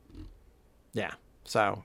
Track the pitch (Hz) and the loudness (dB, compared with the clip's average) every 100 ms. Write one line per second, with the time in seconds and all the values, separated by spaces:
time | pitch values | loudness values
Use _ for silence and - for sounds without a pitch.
0 | - - - - - - - - _ 107 | -20 -16 -16 -18 -20 -20 -20 -20 _ -6
1 | 87 - - - - 117 101 101 | -4 -8 -18 -20 0 4 4 2